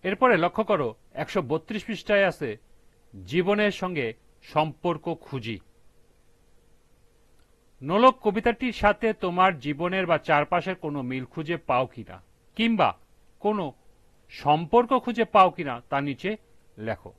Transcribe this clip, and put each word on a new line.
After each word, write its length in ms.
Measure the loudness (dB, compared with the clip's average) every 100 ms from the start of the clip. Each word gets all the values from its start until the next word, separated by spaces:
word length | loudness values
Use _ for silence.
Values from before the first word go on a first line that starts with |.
এরপরে 300 | -4 0 4 4
লক্ষ্য 200 | 2 0 0
করো, 180 | 0 0 -6 _ -8
একশো 180 | -4 -4 -2
বত্রিশ 320 | -4 -4 -10 -8
পৃষ্ঠায় 420 | -10 0 2 2
আছে 200 | 0 -8 -8 _ -20 _ _ _ -20 -4
জীবনের 420 | -2 2 2 0 -2
সঙ্গে 260 | -6 -4 -6 -8 _ _ -4
সম্পর্ক 520 | -2 -2 -2 -4 -4 -6 -8 -8
খুঁজি। 300 | -10 -8 -12 -14 _ -20 _ _ _ _ _ _ _ _ _ _ _ _ _ _ _ _ _ _ _
নোলক 320 | -4 4 4 4
কবিতাটির 500 | -2 0 0 -2 -4 2
সাথে 260 | 2 2 0 -2
তোমার 260 | -4 4 4 4
জীবনের 400 | -6 -4 -2 -2 0
বা 60 | 0
চারপাশের 580 | 4 2 2 -2 -2 -6
কোনো 140 | -6 -6 -6
মিল 140 | -6 -8
খুঁজে 240 | -10 -6 -8 0
পাও 160 | 0 0
কিনা, 220 | -6 -16 -18 -20 _ _ -2
কিংবা 320 | 0 4 2 0 -16 _ _ _
কোনো 240 | -2 -2 -4 -10 -20 -20 _ _ _ -8
সম্পর্ক 480 | 0 0 4 2 4 0
খুঁজে 200 | -2 -2 2
পাও 140 | 6 4 4
কিনা 180 | -8 -8 -4
তা 80 | -4
নিচে 300 | -4 -6 -6 -8 _ -20 _ -12 -8
লেখো। 260 | -8 -10